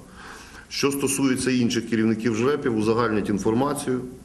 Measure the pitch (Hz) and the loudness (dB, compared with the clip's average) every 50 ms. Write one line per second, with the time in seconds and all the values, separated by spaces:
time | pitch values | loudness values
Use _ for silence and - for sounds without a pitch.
0 | - - - - - - - - - - - - - - - - 139 143 139 139 | -18 -20 -20 -20 -18 -18 -18 -18 -20 -20 -20 -20 -16 -12 -4 0 0 0 0 0
1 | 139 127 - 139 139 131 127 117 - 135 131 123 117 110 - 113 110 - 117 110 | -2 -2 0 2 2 2 2 2 0 0 2 2 2 2 0 -2 -2 0 0 2
2 | 110 110 110 107 117 120 110 107 120 139 151 147 143 131 113 107 104 110 110 117 | 2 2 2 2 0 0 0 2 2 2 2 0 0 0 0 2 2 2 2 2
3 | 120 110 107 104 - - 104 92 92 113 110 120 135 143 143 139 - 139 127 123 | 2 2 2 0 0 0 0 0 2 2 2 2 2 0 0 -2 -2 -2 -2 -2
4 | 127 - - - | -4 -8 -12 -16